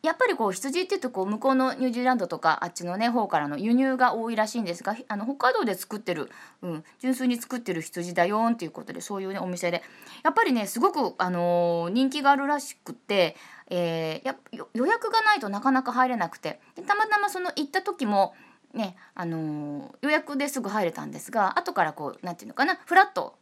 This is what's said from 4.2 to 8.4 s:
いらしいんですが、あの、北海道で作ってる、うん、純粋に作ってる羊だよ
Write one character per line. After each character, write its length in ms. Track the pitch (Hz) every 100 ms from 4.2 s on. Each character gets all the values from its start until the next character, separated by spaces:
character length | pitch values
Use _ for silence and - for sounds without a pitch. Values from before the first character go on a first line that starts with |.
| 226
い 60 | 220
ら 100 | 214
し 100 | 240
い 40 |
ん 40 |
で 100 | 185
す 80 | 170
が、 120 | - 226 -
あ 80 | 208
の、 80 |
北 240 | 220 277 -
海 60 |
道 100 | 508
で 100 | 247
作 220 | 233 - 208
っ 20 |
て 160 | 202
る、 160 | 160 - - - _
う 80 | 185
ん、 160 | 160 - _
純 140 | 254
粋 120 | 254 254
に 120 | 240
作 180 | - 254
っ 40 |
て 120 | 240
る 80 | 170
羊 320 | 160 175 175
だ 140 | 175 175
よ 240 | 214